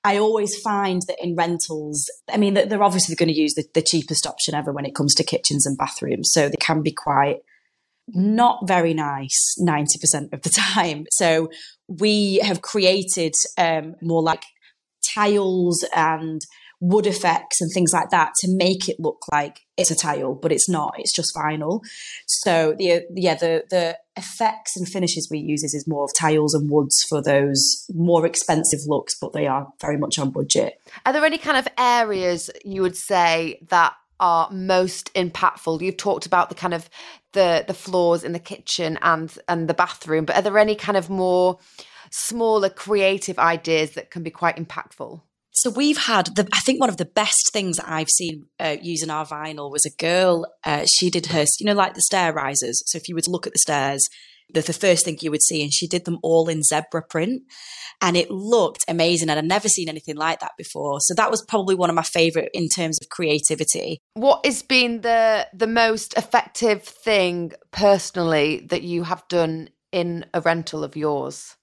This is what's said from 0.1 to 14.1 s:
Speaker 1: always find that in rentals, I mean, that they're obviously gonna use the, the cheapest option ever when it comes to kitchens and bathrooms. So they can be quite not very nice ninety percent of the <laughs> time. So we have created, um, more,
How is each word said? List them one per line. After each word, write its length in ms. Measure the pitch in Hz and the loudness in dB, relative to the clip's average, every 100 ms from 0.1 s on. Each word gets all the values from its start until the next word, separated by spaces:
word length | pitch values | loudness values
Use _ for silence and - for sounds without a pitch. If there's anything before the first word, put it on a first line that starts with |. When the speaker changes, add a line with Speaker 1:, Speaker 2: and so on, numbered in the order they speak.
| 202 | 2
Speaker 1:
always 380 | 214 220 208 - | 2 2 -2 -4
find 380 | 220 202 196 185 180 | -2 0 0 -2 -4
that 100 | - | -6
in 140 | 175 170 | -4 -2
rentals, 760 | 170 170 - 156 151 147 135 - - | 0 -2 -4 -6 -6 -6 -6 -10 -4
I 60 | 208 | 0
mean, 180 | 202 196 | 2 4
that 140 | 196 | 2
they're 120 | 208 | 2
obviously 340 | 180 180 - 160 | 2 2 -2 0
gonna 180 | 165 | 0
use 200 | 151 151 | 2 0
the, 120 | 156 151 | -2 0
the 80 | 160 | 0
cheapest 420 | 160 165 139 151 - | 2 -2 -2 -4 -4
option 300 | - - 147 | -4 -4 -2
ever 160 | 147 | -4
when 140 | 143 139 | -6 -6
it 100 | - | -2
comes 180 | 143 - | 2 2
to 80 | |
kitchens 440 | - 143 - 143 139 | 0 0 0 0 0
and 100 | 135 | -2
bathrooms. 540 | - - 139 131 - | -4 -4 -4 -2 2
So 160 | 165 147 | 2 2
they 80 | 151 | 0
can 220 | - 156 | 0 0
be 120 | 151 | 0
quite 460 | 151 - 139 143 143 _ _ _ _ _ _ - | -2 -2 2 2 -2 _ _ _ _ _ _ -6
not 600 | 185 202 220 240 - 190 | 0 2 4 4 2 0
very 260 | 185 170 156 | 2 4 0
nice 600 | 147 139 135 - - - | -2 -6 -4 -2 0 0
ninety 400 | 175 151 147 - | 2 2 0 0
percent 340 | 160 147 147 | 0 0 -4
of 80 | 135 | -6
the 80 | 165 | -2
<laughs> 80 | - | 0
time. 480 | 196 196 175 147 156 | 2 0 0 -4 -4
So 380 | - 175 160 160 - - _ - | 2 4 4 0 -8 -20 _ -14
we 500 | 170 214 208 202 190 | 0 2 4 2 2
have 240 | 202 180 | 2 -2
created, 720 | - 214 185 196 180 - 160 156 - - | -2 2 4 2 0 -2 0 0 -2 0
um, 380 | 170 160 156 175 | 0 0 -4 -6
more, 220 | 170 | 0